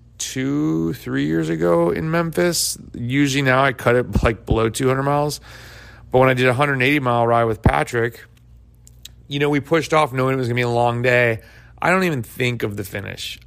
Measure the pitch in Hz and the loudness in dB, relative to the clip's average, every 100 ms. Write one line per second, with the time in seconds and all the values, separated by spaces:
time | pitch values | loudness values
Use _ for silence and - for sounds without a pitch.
0 | - - - 135 131 143 151 160 165 143 | -20 -12 -8 -6 -4 -2 -2 -2 -4 -6
1 | 123 131 147 165 160 165 170 170 170 - | -6 -4 0 -2 -2 -2 2 2 2 -2
2 | 160 170 165 - 175 165 - - - - | -2 -2 -2 -2 -2 -2 -4 -8 -14 -10
3 | 120 135 143 139 135 127 135 117 123 120 | -4 0 0 2 2 2 2 0 2 2
4 | 135 - 120 113 - 110 113 113 131 131 | 2 0 0 -2 -2 0 0 0 0 0
5 | 139 143 147 139 - - - - - - | 0 0 -2 -6 -14 -20 -20 -20 -20 -20
6 | - 127 131 127 127 120 147 135 127 147 | -2 4 4 4 2 2 0 2 2 2
7 | 127 120 117 117 117 110 127 143 151 120 | 2 2 2 2 2 2 2 2 0 -2
8 | 117 - - - - - - - - - | -2 -4 -18 -20 -20 -20 -20 -20 -20 -20
9 | - - - 143 147 147 - 165 143 156 | -20 -20 -8 -2 0 0 0 0 2 2
10 | 147 131 131 131 120 120 120 117 120 117 | 2 0 0 0 -2 0 0 2 0 0
11 | 123 123 120 110 - - - - 160 185 | 2 4 2 0 -8 -20 -20 -4 0 0
12 | 180 143 110 - 127 117 113 104 101 104 | 0 -4 -8 -4 -4 -4 -6 -8 -10 -10
13 | 98 92 - - | -12 -12 -14 -14